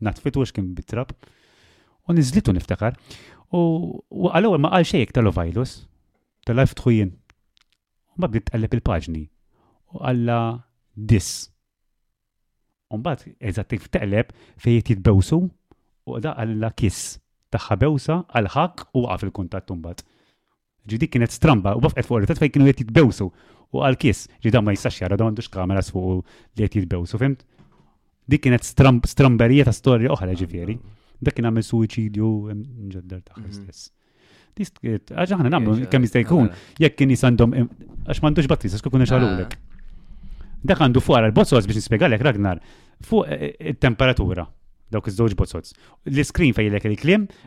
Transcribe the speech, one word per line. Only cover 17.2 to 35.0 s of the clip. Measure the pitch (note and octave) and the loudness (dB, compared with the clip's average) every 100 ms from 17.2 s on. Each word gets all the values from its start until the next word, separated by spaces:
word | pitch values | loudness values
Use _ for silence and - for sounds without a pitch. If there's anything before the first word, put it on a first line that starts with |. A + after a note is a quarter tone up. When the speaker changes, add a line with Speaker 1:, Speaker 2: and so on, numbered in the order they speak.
| _ _ - | _ _ -8
Speaker 1:
Taħħa | A2 - F#2+ | -8 -4 0
bewsa, | C#3 C#3+ - E3 - A#2+ | 0 0 -2 -4 -2 -2
għal | G2 | -2
ħak | C#3 F3 - - C3 | -2 -2 -4 -4 -2
u | A#2+ | -2
waqaf | F#2 G2 | -4 -6
il-kuntatt | - F2+ F#2+ - | -8 -8 -10 -10
mbagħad. | F2+ E2+ F2 - _ _ _ _ _ _ _ G#2 | -12 -12 -16 -20 _ _ _ _ _ _ _ -8
Ġi | A2+ | -4
dik | D#3+ | -2
kienet | B2 B2+ - | 0 0 2
stramba, | D#3+ A2+ G2 A2+ | 4 4 2 0
u | |
bafqet | D#3 - - | 0 0 -2
fuq | A#2 | 0
ir-ritratt | G2+ - | 0 0
fejn | D3 D3 | 2 6
kienu | C#3 | 6
qed | C3+ | 6
jitbewsu, | A2+ A#2 C3 - F#2+ _ _ _ - | 4 6 4 2 -6 _ _ _ -8
u | C3 | -2
għal | C#3 B2+ | 0 2
kiss. | B2 - - _ | 0 0 -6 _
Ġi | A2+ A#2 | 2 2
da | |
ma | G#2 G2 | 2 -2
jistax | A#2 - | -4 -4
jara, | F#2 G2 | -4 0
da | A2+ | -2
m'għandux | G#2 - | -2 -10
kameras | F#2+ F#2 G2 - | -6 -2 -2 -2
fuq | F#2+ F#2 F#2 - - _ - | -4 -2 -4 -6 -18 _ -4
li | G#2 | -2
qed | G#2+ | -2
jitbewsu, | F2+ F2+ F2 A#2 | -4 -4 -6 -2
fimt? | C#3 C3 _ _ _ _ _ _ _ _ - | -2 -2 _ _ _ _ _ _ _ _ -2
Dik | D3+ | 0
kienet | C3 A#2+ - | 2 0 0
stram-, | - C3+ A#2+ | 4 6 6
stramberija | - - C#3 A#2 A#2 C#3+ A#2+ | 0 4 4 6 4 4 4
ta' | - | 2
storja | C3+ A#2+ A#2+ | 2 2 2
oħra, | D3 F#2 F2+ | -2 -4 -4
ġifieri. | F2 F2 F2 A#2 - - _ - | -6 -8 -8 -8 -12 -20 _ -4
Dak | C#3 - | -4 -2
kien | A#2 | -2
għamel | A2+ G#2+ | -2 0
suicidju, | A#2 A2 - G#2+ G#2 A2 G#2+ G#2 | -2 -2 -2 -6 -2 -2 -2 -6
em, | G#2 C3+ A#2+ G2 | -10 -12 -14 -14
nġeddar | F#2 F#2 F#2 | -14 -14 -16
tagħha | - - | -18 -18
Speaker 2:
Mhm. | G#2 | -16
Speaker 1:
stess. | G2+ G2 - - _ _ _ _ _ _ - | -16 -18 -20 -20 _ _ _ _ _ _ -12
Dis-, | G3 - | -12 -8
għax | A#2 G#2+ | -6 -6